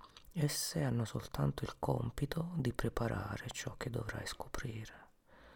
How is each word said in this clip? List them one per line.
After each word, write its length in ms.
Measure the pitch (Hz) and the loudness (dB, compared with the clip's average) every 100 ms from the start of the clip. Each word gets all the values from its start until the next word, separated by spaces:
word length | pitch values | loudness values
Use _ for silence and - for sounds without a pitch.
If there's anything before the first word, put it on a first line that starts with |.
| - - - | -20 -20 -6
esse 520 | 170 147 - - 165 | 2 2 2 0 2
hanno 200 | 139 117 | 4 4
soltanto 600 | 110 120 - - 143 - | 2 0 -2 2 2 4
il 120 | - - | -2 0
compito 760 | - - 120 - 143 165 170 | 2 2 2 0 0 0 0
di 180 | 175 123 | 0 0
preparare 760 | - 117 - 117 107 107 - 123 | 2 0 2 2 2 -2 -4 -4
ciò 240 | - 131 - | -6 -6 -4
che 140 | 127 | -4
dovrai 360 | 117 110 107 - | -2 -2 -4 -6
scoprire 840 | - - - 127 107 110 - - - - - - | -8 -6 -4 -4 -4 -8 -12 -20 -20 -20 -20 -20